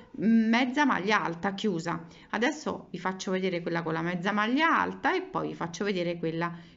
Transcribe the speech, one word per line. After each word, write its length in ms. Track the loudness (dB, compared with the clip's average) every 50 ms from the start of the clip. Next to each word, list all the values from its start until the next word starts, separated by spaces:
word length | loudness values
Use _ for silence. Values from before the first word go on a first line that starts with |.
| -18 -14 -6 0
mezza 680 | 4 6 6 6 6 6 4 4 2 2 2 2 4
maglia 360 | 4 2 2 2 2 2 2
alta 300 | 2 0 -2 -2 -4 -4
chiusa. 540 | -2 0 -2 0 0 0 -2 -4 -4 -6 -8 -12 -18 -20 -12 -6
Adesso 560 | -2 0 0 0 0 -2 -4 -6 -6 -6 -10 -12
vi 80 | -10 -6
faccio 320 | -4 -4 -4 -4 -4 -2
vedere 300 | -2 0 0 0 -2 -2
quella 220 | -2 -2 -2 -2
con 100 | -2 -2
la 100 | -2 -2
mezza 300 | -2 -2 -2 -2 -2 0
maglia 460 | 0 0 0 2 2 2 4 4 4 4
alta 360 | 2 0 -2 -2 0 0 0
e 60 | 0
poi 280 | -2 -2 -4 -4 -4 -4
vi 60 | -6
faccio 300 | -6 -6 -6 -4 -4 -2
vedere 320 | -2 0 0 0 -2 -2
quella 380 | -2 -4 -4 -2 -2 -2 -4 -4 -8 -14 -18 -20